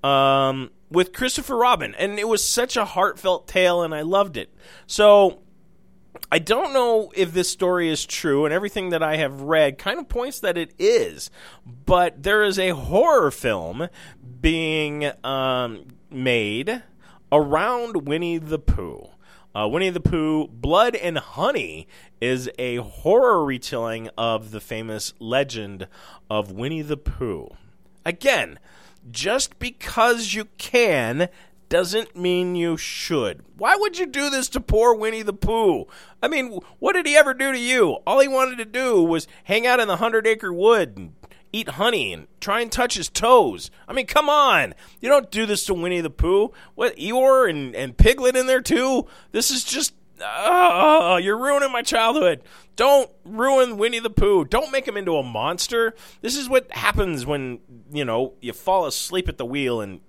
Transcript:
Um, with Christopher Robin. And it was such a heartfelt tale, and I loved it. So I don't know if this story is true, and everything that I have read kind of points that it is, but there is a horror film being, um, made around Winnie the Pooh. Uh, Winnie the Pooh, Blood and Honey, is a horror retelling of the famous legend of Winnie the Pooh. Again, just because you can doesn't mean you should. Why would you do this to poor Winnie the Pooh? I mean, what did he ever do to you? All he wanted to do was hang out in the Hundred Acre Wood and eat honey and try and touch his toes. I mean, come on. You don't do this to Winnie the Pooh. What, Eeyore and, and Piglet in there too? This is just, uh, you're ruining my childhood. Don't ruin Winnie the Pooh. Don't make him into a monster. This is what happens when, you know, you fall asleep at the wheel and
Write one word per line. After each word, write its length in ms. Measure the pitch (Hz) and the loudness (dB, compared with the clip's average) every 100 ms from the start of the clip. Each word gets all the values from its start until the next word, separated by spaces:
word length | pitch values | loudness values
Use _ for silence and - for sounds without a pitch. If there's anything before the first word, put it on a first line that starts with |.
Um, 680 | 139 139 135 135 135 135 131 _ _ | 2 4 4 4 2 -2 -8 _ _
with 220 | 165 180 | 0 0
Christopher 440 | - 254 277 277 240 | -2 -4 -4 -4 0
Robin. 380 | 247 208 120 | 2 2 -2
And 240 | - 190 208 | -4 -4 -2
it 100 | 214 | -2
was 180 | 214 - | 0 0
such 300 | - 254 247 | -2 -2 -2
a 80 | |
heartfelt 640 | 196 185 196 - 190 180 - | -2 0 0 0 -2 -2 -2
tale, 340 | 190 185 175 | 2 2 2
and 120 | 170 | 0
I 80 | 151 | -4
loved 340 | 156 190 196 127 | 0 0 0 -4
it. 160 | - _ - - - | -12 _ -20 -20 -10
So 540 | - 208 208 196 - _ _ _ _ _ _ _ - - | 4 8 10 8 2 _ _ _ _ _ _ _ -20 -2
I 80 | 165 | -2
don't 340 | 160 233 311 | 2 0 2
know 400 | 269 240 220 208 | 0 2 0 -2
if 180 | - 180 | -4 -2
this 160 | 175 180 | -2 -4
story 400 | - 180 180 165 | -2 0 0 0
is 160 | 156 | -2
true, 400 | - - 170 139 | -6 -6 0 0
and 80 | 151 | 2
everything 380 | 165 208 214 185 | 0 -4 -6 -4
that 120 | 165 | -2
I 140 | 160 156 | -2 -2
have 260 | 147 139 | -4 -6
read 360 | 139 160 147 135 | 0 2 2 0
kind 200 | 196 254 | -6 -6
of 100 | 285 | -6
points 320 | 240 254 - | -6 -6 -4
that 180 | 196 170 | -4 -2
it 160 | 165 _ | -6 _
is, 520 | 196 233 95 76 - - - - | 2 2 0 -8 -16 -16 -20 -20
but 580 | - 123 - 180 175 151 | -20 -12 2 2 2 -2
there 200 | 151 214 | 0 2
is 160 | 208 190 | 2 0
a 120 | 185 | -2
horror 600 | 156 127 185 330 285 151 | -2 0 2 4 4 2
film 580 | - 127 101 82 107 170 - - - 127 123 | 0 -2 -2 -4 -8 -10 -12 -20 -20 -20 -4
being, 680 | 160 165 160 156 151 147 147 - | -2 0 -2 -2 -4 -4 -6 -6
um, 600 | 123 135 131 127 120 107 - - - | -6 -4 -2 -2 -4 -8 -18 -20 -16
made 720 | 131 131 120 104 110 160 240 - _ - - _ | -4 0 0 0 -4 -6 -8 -12 _ -20 -20 _
around 760 | 151 143 156 208 247 233 202 139 | 2 4 0 0 -2 -4 -6 -4
Winnie 320 | 156 175 165 | -4 -2 -6
the 200 | 156 156 | -4 -2
Pooh. 500 | - - 87 57 - _ - - - | 0 0 -4 -14 -18 _ -20 -20 -14
Uh, 140 | 101 107 | -4 -2
Winnie 220 | 151 190 | 0 -2
the 100 | 175 | -2
Pooh, 480 | - 170 156 156 151 | -2 0 0 -2 -2
Blood 460 | 113 135 175 240 | -6 0 4 4
and 240 | 233 175 156 | 0 -4 -6
Honey, 680 | - - 202 285 95 78 85 - - - | -8 -4 -2 -2 -6 -12 -18 -20 -20 -6
is 280 | 120 127 127 - | -2 -2 -6 -8
a 180 | 123 120 | -6 -6
horror 680 | 110 - 151 226 254 190 | -8 -6 2 4 6 4
retelling 640 | 147 127 - 123 113 113 113 - | 2 -4 -6 -6 -6 -8 -10 -4
of 340 | 117 113 110 | -2 -2 -6
the 100 | 110 | -14
famous 520 | - 113 113 107 - - | -10 -10 -8 -10 -10 -12
legend 680 | 113 127 139 117 101 95 92 - - - _ | -4 -2 -2 -6 -12 -12 -16 -16 -20 -20 _
of 220 | 107 101 | -4 -4
Winnie 300 | 95 127 160 | -8 -8 -8
the 140 | 151 143 | -6 -6
Pooh. 520 | - - 123 85 - - - _ _ _ | -6 -6 -6 -8 -10 -20 -20 _ _ _
Again, 540 | 160 175 277 226 92 73 - - - _ 120 | -8 -2 0 0 -4 -10 -20 -20 -20 _ -16
just 480 | 117 156 254 - - | -6 -2 -2 -4 -8
because 760 | 247 - - - 233 240 208 | -12 -10 -8 2 4 2 -2
you 140 | 202 214 - | -6 -8 -12
can 720 | - 247 226 147 113 131 175 - - - _ | 0 2 4 2 0 -2 -2 -4 -20 -20 _
doesn't 460 | 175 180 214 226 | 0 0 -4 -6
mean 400 | 175 180 180 180 | -4 0 0 0
you 220 | 180 170 160 | -2 -2 -2
should. 680 | - - - 156 107 85 - - | -6 -10 -4 -2 -2 -6 -16 -4
Why 180 | 214 392 | 2 2
would 220 | 415 359 | 2 -2
you 80 | 339 | -6
do 240 | 269 285 | -2 -2
this 180 | 269 - | -2 -4
to 100 | 269 | -6
poor 340 | - 214 233 | 0 4 6
Winnie 280 | 226 220 226 | 4 0 -4
the 100 | 208 | -6
Pooh? 540 | 202 190 226 214 135 - - - - | -4 -2 2 2 0 -4 -16 -20 -6
I 60 | - | -2
mean, 320 | 302 247 190 - - | -2 -4 -10 -16 -4
what 140 | - | 0
did 140 | 370 311 | 0 4
he 100 | 294 | 4
ever 180 | 294 | 4
do 160 | 262 269 | 2 -2
to 80 | 254 | -2
you? 400 | 240 254 185 - - | 0 2 2 2 0
All 140 | 262 | 4
he 80 | 277 | 4
wanted 300 | 262 262 247 | 2 -2 -2
to 60 | |
do 380 | 220 233 262 208 | -8 -4 2 2
was 240 | 165 165 - - | 2 0 -6 -18
hang 220 | - 208 240 | -2 0 2
out 140 | 247 | 2
in 80 | 220 | 2
the 80 | 175 | 0
Hundred 300 | 233 226 220 | 0 0 0
Acre 260 | 220 196 | -2 -4
Wood 420 | 175 208 226 147 98 | 2 4 4 2 -6
and 180 | 85 - - - _ | -18 -20 -20 -20 _
eat 180 | 214 220 | -8 -8
honey 420 | 135 214 220 107 | -2 0 0 -4
and 160 | 82 73 _ | -8 -16 _
try 200 | - 214 | -4 -4
and 100 | 233 | -2
touch 240 | 233 240 | -2 -2
his 140 | 196 160 | -2 -6
toes. 640 | - 226 254 151 90 - _ - | -2 6 6 6 -2 -14 _ -8
I 40 | |
mean, 140 | 240 - | -6 0
come 220 | 302 302 | 0 2
on. 460 | 294 277 180 117 - - - | 4 4 4 0 -8 -20 -10
You 80 | 233 | 2
don't 220 | 285 226 | 2 2
do 160 | 208 220 | -6 -2
this 180 | 202 - | -2 -2
to 80 | |
Winnie 260 | 185 170 180 | -4 -2 -4
the 100 | 160 | -6
Pooh. 420 | - 165 196 226 - - | -4 0 2 0 -6 -20
What, 220 | - 240 - | -4 -4 -2
Eeyore 520 | 202 247 262 262 226 | -4 2 4 4 4
and, 260 | 151 135 | 0 -6
and 220 | 113 131 120 | -8 -10 0
Piglet 400 | 214 262 254 254 | 2 4 0 0
in 100 | 254 | 0
there 160 | 254 | -2
too? 440 | 247 330 269 262 - - - | 0 0 2 -2 -4 -16 -8
This 180 | 214 240 | -4 -2
is 140 | 254 | -4
just, 300 | - 262 - _ _ - | -6 -4 -6 _ _ -14
uh, 920 | 101 120 208 359 359 349 302 311 175 180 | -10 -4 0 4 4 6 6 6 6 2
you're 180 | 185 214 | 2 -2
ruining 340 | 262 285 277 | 0 0 0
my 100 | 247 | -2
childhood. 600 | - 233 226 285 180 147 - - - - | -2 0 2 2 2 0 -8 -20 -20 0
Don't 340 | 254 285 247 _ | 6 6 4 _
ruin 520 | 175 220 254 269 247 214 | -14 -2 2 4 2 0
Winnie 220 | 226 233 | -2 -2
the 120 | 226 | -2
Pooh. 340 | - 202 190 | 2 4 4
Don't 280 | 139 226 302 | 2 -2 0
make 140 | 269 254 | -4 -2
him 100 | 202 | -4
into 200 | 190 156 | -2 -2
a 60 | |
monster. 720 | 127 110 131 175 - 233 226 226 - - | -2 -4 -4 -4 -4 -2 -2 -4 -20 -12
This 140 | 233 269 | -8 -6
is 120 | 254 | 0
what 220 | 262 254 | 0 0
happens 540 | - - - 190 147 123 | -4 -2 0 -2 -4 -4
when, 340 | 143 131 120 - 120 123 | -6 -6 -12 -16 -20 -10
you 140 | 147 | -6
know, 300 | 131 113 131 - | -2 -2 -2 -6
you 120 | 120 | -12
fall 340 | 113 - 190 156 | -8 -2 0 0
asleep 420 | - - 185 180 | -6 -4 -4 -4
at 80 | - | -8
the 80 | |
wheel 360 | 120 139 131 117 | -6 -4 -2 -2
and 200 | 101 92 | -6 -12